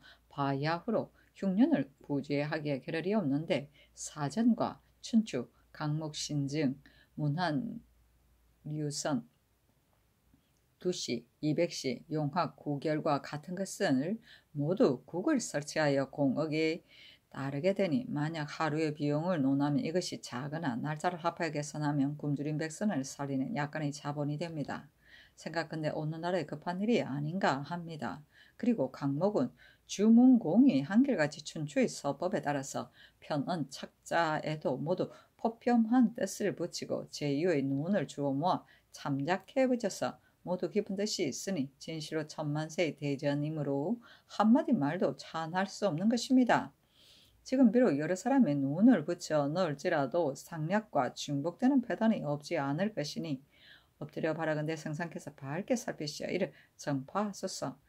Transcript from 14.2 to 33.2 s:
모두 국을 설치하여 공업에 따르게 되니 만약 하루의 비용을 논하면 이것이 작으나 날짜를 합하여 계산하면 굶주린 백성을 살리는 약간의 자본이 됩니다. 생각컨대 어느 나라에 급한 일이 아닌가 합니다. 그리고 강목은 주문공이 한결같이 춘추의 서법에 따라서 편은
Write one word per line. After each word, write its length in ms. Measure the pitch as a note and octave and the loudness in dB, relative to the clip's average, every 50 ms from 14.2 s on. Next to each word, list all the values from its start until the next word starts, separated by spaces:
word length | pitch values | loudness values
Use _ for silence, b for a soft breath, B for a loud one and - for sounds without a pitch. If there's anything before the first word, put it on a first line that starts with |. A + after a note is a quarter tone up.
| B B B B B B | B B B B B B
모두 520 | - D3 C#3+ D3 F#3 A3 B3+ F3 C3 B2 - | -6 -4 -2 0 2 4 4 4 2 0 -4
국을 340 | - - E3+ G3 D#4+ D#4 C4 | -8 -8 -4 0 0 0 0
설치하여 680 | - - - D3 D3 - - D#3+ D#3 D3 C#3 C3+ C3+ - | 0 -2 -4 -4 -4 -2 -2 0 2 4 4 2 0 -2
공업에 720 | - - C#3+ C3+ B2 - D#3 D#3+ D3 D#3 D#3+ D#3+ D#3+ F#3 - B B B B B B B B _ | -2 0 2 2 2 2 -2 -2 0 0 0 0 0 -2 -8 B B B B B B B B _
따르게 440 | - - C3+ C#3 C#3 C#3+ D3 F#3 G3 | -10 -8 -6 -4 -4 0 0 0 2
되니 320 | G3 G3 F3+ D3 A#2+ - - | 2 0 0 0 0 -2 -2
만약 340 | - D3 D3 D#3 E3 D#3+ D3 | -2 -2 -2 -2 -2 -4 -6
하루의 500 | D3 - - D#3+ D#3 D3 D#3 D#3+ D#3 D3+ | -6 -4 -2 -2 0 0 0 0 0 0
비용을 480 | - C#3+ D3 D3 D3 D#3+ F3+ F#3+ D#3+ | 0 0 0 0 0 0 0 0 2
논하면 440 | C3 C3+ C#3 C#3 C#3+ D3 D3 C3+ - | 2 2 2 2 2 2 2 0 0
이것이 360 | - - C#4 - - - A#2+ | 0 -2 -2 -2 -4 -6 -10
작으나 540 | - - - A#2+ C3 C#3+ D3 E3 E3+ D3+ A#2+ | -10 -8 -8 -8 -6 -6 -6 -4 -4 -4 -4
날짜를 440 | - C3 D3 D#3 D3+ - F3+ F#3 E3 | -4 -4 -6 -6 -2 -2 -2 -2 -2
합하여 320 | D#3+ E3+ E3 - F3 D#3+ | -4 -4 -2 -2 -4 -4
계산하면 680 | D3+ D3+ D3 D3 - D#3 D3+ D3 D3 D3 C3+ C#3+ D3+ D3 | -2 -4 -6 -6 -6 -4 -2 0 2 2 0 0 -2 -4
굶주린 400 | - D3 C#3+ C#3 C#3+ D3+ D#3 D3 | -4 -2 -2 -2 -2 -2 -2 -4
백성을 460 | D#3+ D#3+ D#3 - G#3+ G#3+ G3 C3+ C3+ | -4 -6 -4 -2 -2 -2 0 -2 -4
살리는 500 | - - - C#3+ C#3 C#3 C3 C3 B2 A2+ | -6 -6 -8 -6 -4 -2 -2 -2 -2 -2
약간의 380 | C#3 D3 D3 D3+ D#3 D#3 C#3+ C#3+ | -4 -4 -4 -4 -4 -4 -4 -4
자본이 440 | - - D3 C#3+ D3 D3 C#3+ D3 D3+ | -6 -6 -8 -6 -4 -4 -4 -4 -4
됩니다. 520 | F3 E3+ E3 D#3 C3+ - G#2 - - - _ B B B B B B B B | -6 -6 -6 -6 -6 -6 -8 -10 -10 -16 _ B B B B B B B B
생각컨대 560 | - - F3 D#3 E3 D#3+ D#3 - E3 D#3 D3+ - | -14 -12 -8 -4 -4 -4 -4 -4 -4 -4 -2 -2
어느 220 | - D#3 D3+ D#3+ | -2 -4 -4 -6
나라에 300 | E3 E3 F3 F3+ F3+ D3 | -4 -4 -2 -2 -2 -2
급한 360 | - D#3+ D3+ - F3+ F3 F3+ | -4 -8 -10 -8 -6 -6 -4
일이 200 | G3+ G#3+ A#3+ F3+ | 0 2 2 2
아닌가 600 | B2+ - B2+ C#3+ D3 D3 E3 F#3+ G3+ F#3+ C#3+ C3+ | 0 0 -4 -4 -4 -4 -2 0 2 2 2 0
합니다. 600 | C#3+ - E3+ F3 E3+ E3 E3 D3+ B2+ A2 E2+ D3+ - b b b b b b - | -2 -6 -8 -8 -8 -10 -10 -8 -8 -8 -8 -10 -14 b b b b b b -4
그리고 340 | - - A#3+ - C3+ C3 | 0 0 2 2 0 -2
강목은 580 | - - D3 C#3 C#3 C#3+ F3 G#3 G#3 F#3 C3 B2 - b b b b b b | -2 -4 -2 -2 0 0 0 0 2 2 0 0 -4 b b b b b b
주문공이 960 | - - - G3+ A3 A3+ A#3 B3 C4 C4 A3+ - D3+ E3 A3 C4+ C#4 - C3+ | -10 -2 2 6 8 8 10 10 10 8 8 6 4 6 8 8 8 8 4
한결같이 600 | C#3 C#3 G3 A3 C#4 C#4+ B3 E3+ D3+ D3 - - - | 2 2 4 4 6 6 4 2 2 0 0 -4 -14
춘추의 440 | - - E3+ D3+ D3 - C4+ B3 E3+ | -10 -8 -6 -6 -2 2 2 2 2
서법에 540 | - - - C#3+ C#3 C#3 F3 F#3 G3 E3+ | 0 -2 -4 -4 -2 -2 -2 -2 -2 -2
따라서 500 | C#3+ D3+ C#3+ C#3 C3+ C#3 - B2 A#2 - B B B B B | 0 0 -2 -2 -2 -4 -6 -6 -8 -8 B B B B B
편은 500 | B | B